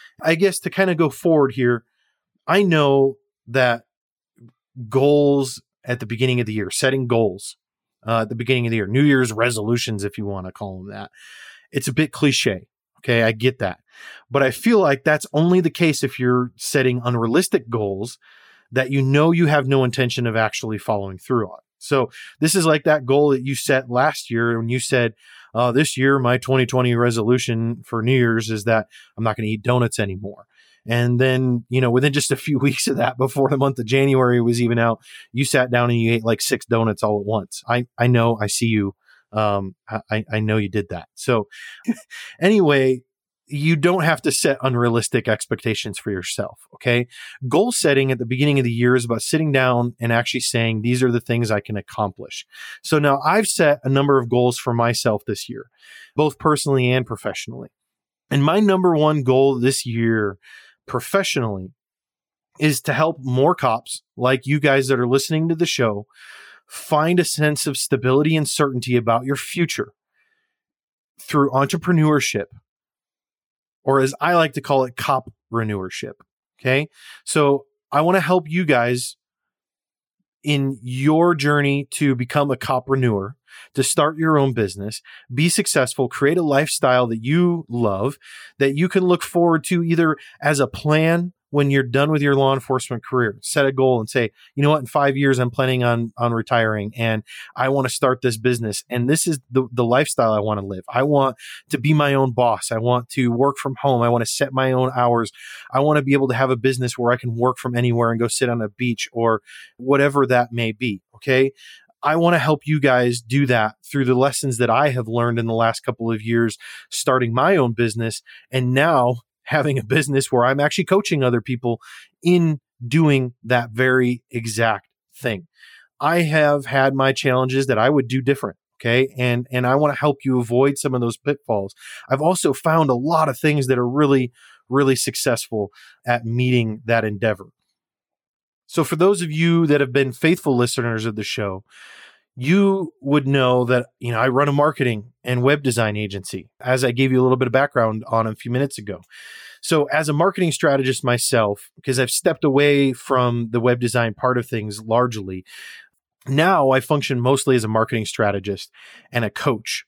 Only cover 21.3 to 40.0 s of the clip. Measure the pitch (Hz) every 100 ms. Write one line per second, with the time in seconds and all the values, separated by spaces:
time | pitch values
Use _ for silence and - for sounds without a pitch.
21.3 | 123 95 85 _ _ - 139 120 - -
22.3 | - 160 185 160 156 160 151 123 139 147
23.3 | 131 131 131 - 131 123 123 151 - -
24.3 | 117 117 117 113 123 - 127 117 - _
25.3 | - - 113 123 120 156 127 135 139 120
26.3 | 123 - 131 123 135 123 117 120 113 110
27.3 | 120 - 113 113 117 - 117 113 131 120
28.3 | 113 110 110 104 113 - - - - 113
29.3 | 107 107 110 127 127 117 - 101 95 104
30.3 | - _ _ _ _ - 120 120 120 131
31.3 | 127 127 120 - 127 127 123 143 139 -
32.3 | 151 - 139 135 127 - - 120 - 123
33.3 | 139 135 139 139 127 107 135 139 131 123
34.3 | 120 117 120 117 117 117 110 - - -
35.3 | 127 135 135 127 120 120 120 113 113 113
36.3 | 110 - 123 - 117 113 101 107 104 101
37.3 | 110 92 - - 120 123 - 120 120 117
38.3 | 110 104 - 113 107 98 - _ _ _
39.3 | 107 107 101 95 - - 110